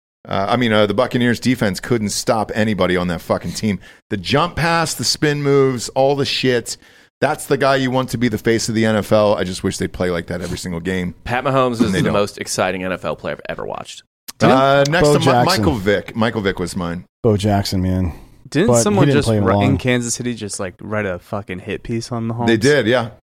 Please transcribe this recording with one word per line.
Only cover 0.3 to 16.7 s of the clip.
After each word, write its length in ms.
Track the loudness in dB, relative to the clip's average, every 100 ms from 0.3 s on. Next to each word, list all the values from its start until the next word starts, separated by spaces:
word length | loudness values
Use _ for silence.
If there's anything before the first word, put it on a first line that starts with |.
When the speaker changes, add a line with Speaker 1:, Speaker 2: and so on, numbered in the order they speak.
| -4 0
Speaker 1:
I 60 | 0
mean, 160 | 2
uh, 140 | 4 2
the 80 |
Buccaneers 460 | 2 0 2 0 0
defense 400 | 0 0 0 -2
couldn't 300 | -2 -2 0
stop 420 | -4 0 0 0
anybody 420 | 0 0 2 2 2
on 120 | 0
that 120 | -4
fucking 320 | -2 -4 -4
team. 260 | -6 -4 -4 -8 -20 -10
The 60 | -8
jump 380 | -2 0 0
pass, 400 | -2 0 0 -2
the 80 | -4
spin 400 | -4 0 0 0
moves, 460 | 2 4 2 0 -4
all 260 | 0 0
the 100 | 0
shit. 520 | -2 -2 0 0 -2 -12 _ -20 _ -4
That's 260 | -2 -2 -2
the 100 | 0
guy 160 | 2
you 160 | 2 0
want 200 | -2 -2
to 80 | -2
be 100 | -2
the 100 | 0
face 300 | 0 0 0
of 80 | 0
the 80 | 2
N 80 |
F 160 | 2 2
L. 240 | 4 4
I 80 | 2
just 220 | -2 -4
wish 140 | -4 -4
they'd 140 | -6
play 180 | -4 -2
like 180 | -2 -6
that 120 | -8
every 160 | -8 -8
single 200 | -8 -6
game. 360 | -4 -4 -4 -8
Speaker 2:
Pat 180 | -6 -4
Mahomes 300 | -2 0 0
is 80 | 0
Speaker 1:
And 120 | 0
they 60 | 2
Speaker 2:
the 20 |
Speaker 1:
don't. 80 | 0
Speaker 2:
most 260 | 0 -2 -4
exciting 460 | -8 -2 -2 -2
N 80 | -4
F 120 | -6
L 120 | -6 -6
player 160 | -6
I've 60 | -8 -10
ever 180 | -10 -8
watched. 380 | -10 -12 -18 _ _ -16 0
Speaker 1:
Uh, 440 | 4 4 6 4 4
next 200 | 4 4
Speaker 3:
Bo 60 |
Speaker 1:
to 40 | 4
Mi-, 60 |
Speaker 3:
Jackson. 200 | 4 4
Speaker 1:
Michael 300 | 4 2 0
Vick. 400 | 0 0 0 -2
Michael 260 | -2 0 0
Vick 200 | -2 -2
was 160 | -4